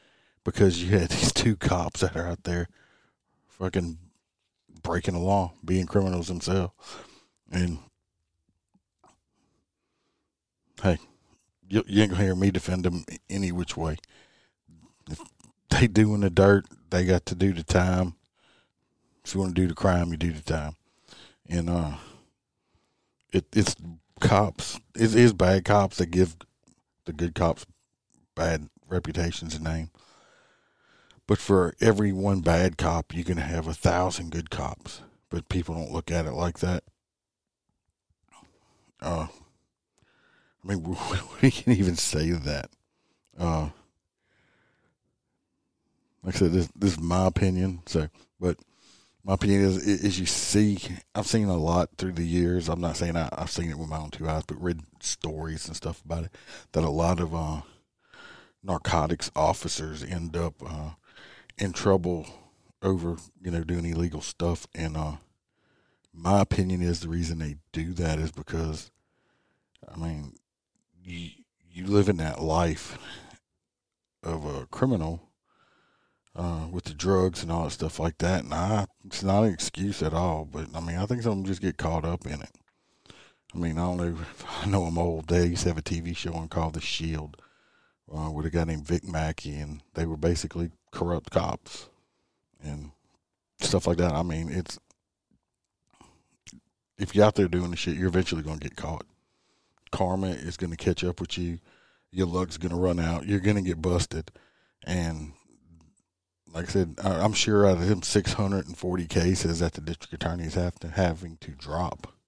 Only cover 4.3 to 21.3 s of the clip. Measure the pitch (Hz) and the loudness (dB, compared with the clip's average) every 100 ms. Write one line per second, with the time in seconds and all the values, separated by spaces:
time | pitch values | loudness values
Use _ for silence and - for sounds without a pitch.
4.3 | _ _ _ _ - - 87 - 87 90 | _ _ _ _ -12 -4 -2 -2 0 2
5.3 | 101 90 - 85 92 87 104 95 90 85 | 2 0 -6 -2 0 2 2 2 0 -4
6.3 | 87 - 95 95 - - - - - _ | -6 0 0 0 -6 -18 -18 -20 -20 _
7.3 | _ _ 90 90 78 - _ _ _ _ | _ _ -2 -2 -2 -12 _ _ _ _
8.3 | _ _ _ _ _ _ _ _ _ _ | _ _ _ _ _ _ _ _ _ _
9.3 | _ _ _ _ _ _ _ _ _ _ | _ _ _ _ _ _ _ _ _ _
10.3 | _ _ _ _ - 98 82 - _ _ | _ _ _ _ 0 2 2 -2 _ _
11.3 | _ _ _ 92 101 - 101 107 92 98 | _ _ _ -2 0 4 4 4 4 2
12.3 | 92 98 92 - 92 90 87 - 82 - | 4 2 2 0 0 0 -2 -6 -16 -8
13.3 | 98 95 87 87 - 80 78 - _ _ | -4 -2 -2 -4 -4 -4 -4 -10 _ _
14.3 | _ _ _ _ 82 _ _ - - - | _ _ _ _ -20 _ _ -16 -14 -16
15.3 | _ - _ _ - 123 98 107 104 101 | _ -20 _ _ 4 6 6 4 4 2
16.3 | 87 98 101 - - _ 92 92 90 - | 6 8 8 4 -10 _ 0 4 4 2
17.3 | 90 95 87 80 92 90 90 90 - _ | 0 0 0 0 2 4 2 0 -4 _
18.3 | _ _ _ _ _ _ _ _ _ - | _ _ _ _ _ _ _ _ _ -6
19.3 | 95 95 87 92 82 98 87 85 82 85 | -2 0 2 2 2 2 4 2 0 -2
20.3 | 78 - 80 76 - _ _ _ - - | -2 -2 -2 -2 -10 _ _ _ -20 -20